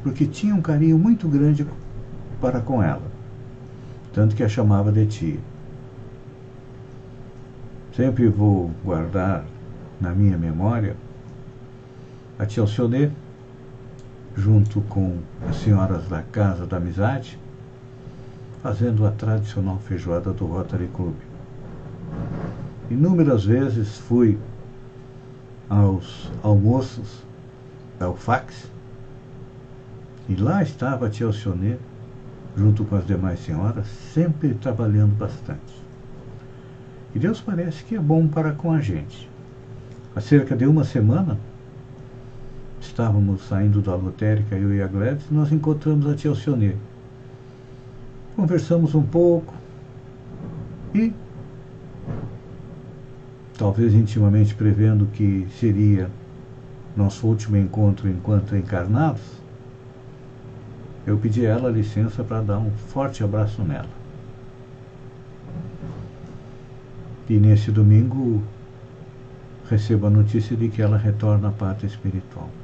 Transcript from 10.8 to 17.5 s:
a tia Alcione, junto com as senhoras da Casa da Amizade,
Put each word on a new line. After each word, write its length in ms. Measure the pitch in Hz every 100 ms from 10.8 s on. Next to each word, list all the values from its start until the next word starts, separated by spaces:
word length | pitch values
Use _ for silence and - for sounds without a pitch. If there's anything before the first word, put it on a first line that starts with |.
| 104 107 - - - - - - - - - - - - - -
a 80 | 104
tia 160 | -
Alcione, 500 | 104 - 120 127 147 - - - - - - - - - - - - -
junto 460 | 101 107 104 107
com 360 | 104 98 92 87 82 - 90
as 60 | 82
senhoras 500 | 113 98 95 90 82
da 140 | 82
Casa 460 | 80 - 101 90 85
da 100 | -
Amizade, 640 | 87 85 107 143 - - -